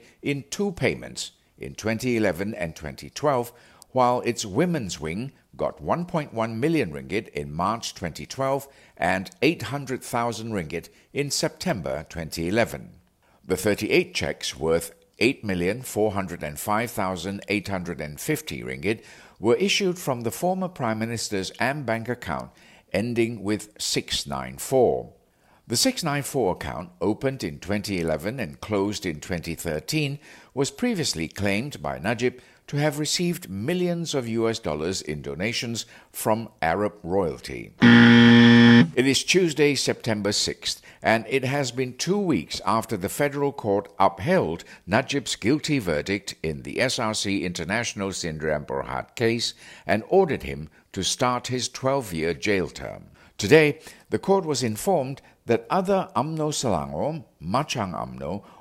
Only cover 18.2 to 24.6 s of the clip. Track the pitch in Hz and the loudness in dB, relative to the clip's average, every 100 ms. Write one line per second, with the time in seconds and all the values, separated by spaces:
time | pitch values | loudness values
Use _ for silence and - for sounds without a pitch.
18.2 | - 156 - 67 60 65 90 113 - - | -4 -4 -6 -10 -8 -4 -4 -4 -8 -20
19.2 | - - 113 120 196 - 196 180 - 123 | -20 -2 2 2 2 2 0 -2 -4 -4
20.2 | 113 - 180 185 180 180 120 110 113 113 | -4 -2 -2 -2 -6 -4 -2 -2 -4 -4
21.2 | - 101 92 - 120 147 120 113 110 120 | -4 -4 -4 -2 -2 -2 -2 -4 -4 -6
22.2 | - 67 62 - - - _ 92 120 117 | -4 -6 -8 -16 -20 -20 _ -2 0 2
23.2 | 117 117 98 107 - - - 131 - - | 0 0 -2 -2 -4 -8 -4 -2 -2 -4
24.2 | 71 67 64 65 | -4 -6 -6 -10